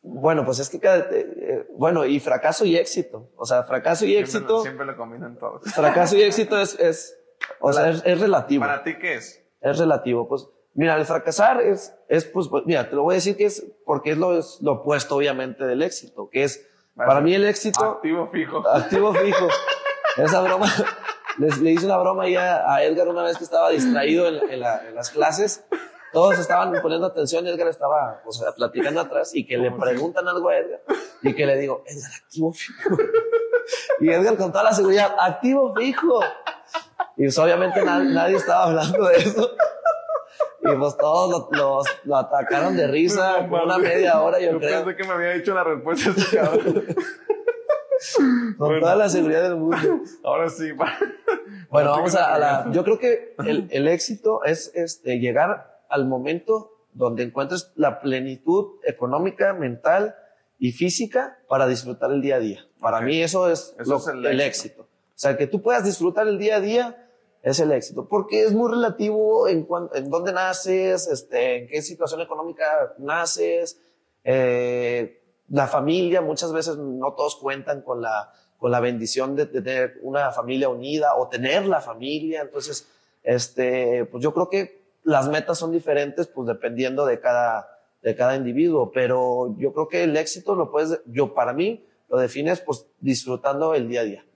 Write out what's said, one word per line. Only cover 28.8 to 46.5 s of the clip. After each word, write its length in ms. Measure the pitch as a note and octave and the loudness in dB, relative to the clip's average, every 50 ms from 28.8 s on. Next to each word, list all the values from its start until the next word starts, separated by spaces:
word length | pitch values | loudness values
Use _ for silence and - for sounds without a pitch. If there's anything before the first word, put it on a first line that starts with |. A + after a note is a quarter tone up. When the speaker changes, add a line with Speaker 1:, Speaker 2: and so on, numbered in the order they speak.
| B2 C#3 D3+ E3 | -2 0 0 -2
Speaker 1:
atrás 320 | E3+ - - C#3+ - - - | -4 -2 -2 -4 -4 -2 -4
y 120 | D3+ B2 | -6 -4
que 120 | - B2+ A#2+ | -2 -2 -2
le 120 | B2 B2 | 0 -2
Speaker 2:
¿Cómo 140 | A#2+ A2+ B2 | -2 0 0
sí? 60 | B2 | 0
Speaker 1:
preguntan 360 | B2+ B2 D3 E3+ F3 F#3 F3 | 0 0 -2 -2 -2 -2 -2
algo 220 | F3+ F3+ F3+ E3+ F3 | -2 -2 0 0 2
a 80 | E3+ | 2
Edgar 240 | E3 E3 F3+ - - - - D4+ - - - - - | 0 0 -2 -8 -12 -4 -4 -4 -4 -4 -14 -16 -2
y 140 | - C#3 B2+ | -2 -2 0
que 100 | - D3 | 2 2
le 140 | C#3 C3+ C3+ | 2 2 2
digo, 260 | C#3+ C#3 C3 - - | 0 -2 -4 -6 -8
"Edgar, 240 | - D3 C#3+ C3 C#3 - - _ | -16 -16 -16 -16 -16 -16 -20 _
activo 260 | _ - D#3+ D#3+ E3 | _ -6 -2 -2 -2
fijo". 460 | E3+ - - - - - - G#4 - - G#4+ A4 A4+ A4+ A4+ - A#4 A4+ A#4 - A#4 A#4+ A#4+ - - - - - C#5 - | -2 -6 -14 -14 -14 -4 -2 0 2 2 0 2 2 0 0 2 0 0 0 0 0 -2 -2 -2 -8 -8 -2 -2 0 2
Y 100 | - D#3+ | 4 4
Edgar 280 | E3 E3+ F#3+ A3 A3+ F#3 | 4 4 4 4 2 2
con 120 | F#3+ F3 | 0 -2
toda 140 | E3 G3 G#3 | 0 2 4
la 80 | A3 | 4
seguridad, 420 | A3 F#3 G3 G3 F#3+ G3+ G3+ G3 G#3 G3+ | 4 4 4 4 6 4 4 2 2 2
"Activo 540 | F3+ F#3 E3 - - B3 C4+ C#4 C4+ A#3+ G3+ | 0 0 0 0 0 2 4 4 2 2 0
fijo". 460 | G#3+ A#3 C4+ C4+ - D#4+ E4+ B3 A3+ G3 - - - - - - - - - - E4 - - _ - F4+ - - - | -2 -2 0 -2 0 2 2 4 4 2 -2 -4 -8 -10 -12 -12 -12 -20 -10 -10 -10 -10 -10 _ -8 -8 -8 -2 0
Y 60 | D3 | 0
pues, 140 | C#3 C3 E3+ | 0 4 4
obviamente 460 | D#3+ E3+ E3+ F3 F#3 F#3 F#3 - - | 4 4 4 4 2 0 2 2 2
na-, 200 | - F3 F3+ - | 2 2 2 2
nadie 320 | - - E3 E3 F3 F#3+ | 2 2 2 2 2 2
estaba 280 | E3+ - - E3+ F3+ F#3 | 0 2 2 2 4 4
hablando 420 | E3+ E3 D#3+ D#3 D#3 F3+ - G3+ | 4 2 2 0 0 0 2 4
de 100 | F3+ E3+ | 6 6
eso. 340 | F3 - G#3 G3+ A3+ A3 - - - D#5+ - - - - E5+ D#5 E5 E5 - D#5+ D#5 - - - - D5+ - - - | 6 6 4 0 0 -2 -2 2 0 0 0 0 -2 -2 -2 -2 -2 -4 -6 -6 -6 -6 -8 -4 -4 -4 -4 -4 -2
Y 120 | - E4 - | 0 2 2
pues 200 | C3 C#3+ D3 C#3+ | 2 2 0 0
todos 340 | - D3 D3+ D#3 F3 F3+ F#3 | 2 2 4 4 4 4 2
lo, 180 | F3 E3+ - - | 0 -2 -2 -2
los, 340 | D3 C#3+ C#3+ C#3 C#3 C3+ C#3 C3+ - - - | -2 0 2 2 2 2 0 -2 -4 -6 -4
lo 120 | C#3 C#3+ | 0 0
atacaron 580 | C3 B2+ - C#3+ C#3+ C3 - - C#3+ D3+ F3+ F#3+ | 0 2 2 0 0 0 0 0 0 2 2 2
de 120 | F3 D3+ | 2 2
risa 560 | C#3 C3+ D3+ E3 F3+ G#3 G3 F#3 F#3+ F#3+ F3 | 2 2 2 2 2 2 2 2 2 2 0
Speaker 2:
No, 80 | - - | 0 0
Speaker 1:
por 140 | - E3+ E3 | 0 0 2
una 100 | E3+ F#3 | 2 2
Speaker 2:
mames. 180 | F#3 F#3 F3 E3+ | 2 2 2 2
Speaker 1:
media 260 | F3+ F#3 F3 E3 D#3 | 2 4 4 4 4
hora, 180 | D#3 E3 F3 F3+ | 4 4 2 2
yo 120 | F3 E3+ | 2 2
Speaker 2:
Yo 80 | D#3+ D#3+ | 0 0
Speaker 1:
creo. 240 | D3+ D3 D#3 D#3+ D#3+ | 0 0 0 0 -2
Speaker 2:
pensé 100 | F#3 F3 | -4 -6
que 100 | F3+ F#3+ | -6 -4
me 60 | F#3+ | -4
había 200 | F#3 F3 E3+ F3 | -2 -2 0 0
dicho 220 | F3+ F3 F3 G#3 F#3+ | -2 0 -2 0 0
la 80 | F#3 | 0
respuesta 460 | F3 E3 D#3 C3+ B2 D#3 E3+ - D3 - | 0 0 -2 -2 -2 -2 -2 0 0 0
ese 280 | F#3 F#3+ F#3 - - E3 | 2 0 0 2 2 2
cabrón. 480 | D#3 D3+ | 2 4